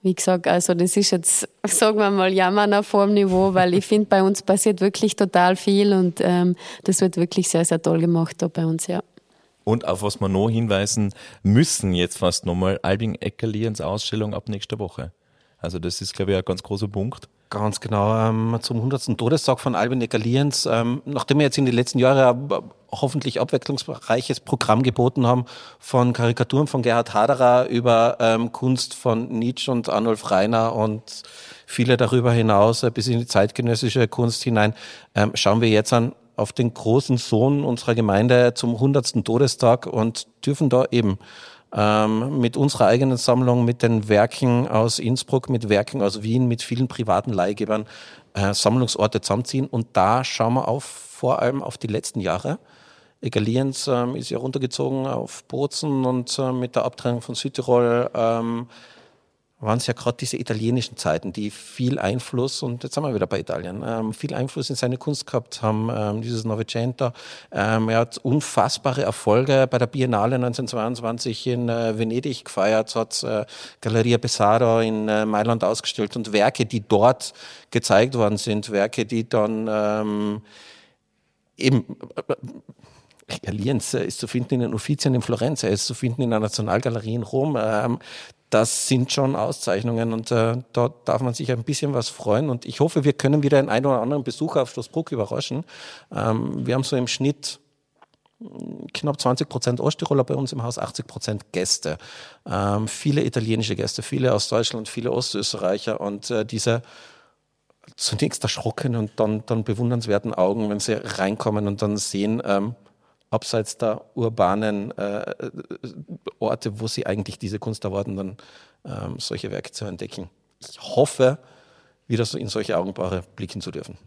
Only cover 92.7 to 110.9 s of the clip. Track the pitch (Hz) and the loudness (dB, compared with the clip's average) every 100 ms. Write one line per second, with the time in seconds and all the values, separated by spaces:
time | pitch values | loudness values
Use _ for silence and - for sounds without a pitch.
92.7 | - 139 - 143 - 135 151 139 143 139 | 0 0 2 0 2 2 2 4 4 4
93.7 | 113 139 127 113 143 127 120 160 156 127 | 2 2 0 0 -2 -4 -4 -2 0 -2
94.7 | - 113 - 165 127 101 123 - 127 165 | -4 -8 -6 -6 -4 -4 -4 -4 -6 -8
95.7 | - - - _ 98 110 110 - - 123 | -14 -20 -20 _ -4 -2 0 -2 -4 -2
96.7 | 123 131 135 123 - 135 147 - - _ | -2 0 -2 -2 -2 -2 -2 -8 -12 _
97.7 | _ _ _ _ _ _ _ 226 - - | _ _ _ _ _ _ _ -18 -14 -14
98.7 | - - - 151 143 127 123 - 123 - | -14 -12 -6 -4 0 0 0 -2 -4 -2
99.7 | 120 - - - 139 127 131 135 143 117 | 0 -2 -2 -2 0 0 -2 -4 -6 -8
100.7 | 120 - - - - - 104 - - 90 | -6 -8 -8 -12 -10 -8 -8 -6 -4 -2
101.7 | - 80 78 - - - - - 98 101 | -2 -4 -8 -10 -20 -20 -20 -6 -2 0
102.7 | 101 110 - 151 143 - - 110 113 110 | 0 -2 -4 -2 0 0 -2 -2 -2 -2
103.7 | 101 107 - 110 135 127 107 - 110 113 | -4 -4 -6 -6 -2 2 2 0 0 -2
104.7 | 120 110 - 120 - 123 104 101 107 95 | -4 -10 -8 -4 -4 -4 -4 -4 -4 -2
105.7 | 101 - 110 101 101 - 117 107 113 - | -2 -4 -4 -6 -8 -4 -4 -4 -4 0
106.7 | 117 - - - - _ _ _ _ _ | -2 -4 -20 -20 -20 _ _ _ _ _
107.7 | _ _ - - 110 151 - - - 113 | _ _ -6 -6 -2 -2 -2 -6 -4 -6
108.7 | - 139 117 107 - 110 107 - 117 107 | -4 -4 -2 -4 0 0 0 -2 -4 -2
109.7 | 107 120 120 117 101 113 107 92 104 107 | -2 -2 -2 0 -2 -2 0 0 2 -2
110.7 | 104 - | -2 -2